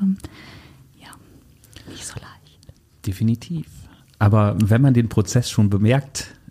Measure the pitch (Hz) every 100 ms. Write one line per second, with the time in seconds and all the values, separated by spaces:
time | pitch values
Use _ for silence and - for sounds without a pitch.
0 | 196 190 - - - - - - _ _
1 | - - - - _ _ _ - - -
2 | - - - - _ _ - - _ _
3 | - 95 110 117 - 165 - - - -
4 | _ - 104 107 104 98 104 117 143 120
5 | 113 - 104 123 - - 104 98 107 135
6 | - - - - -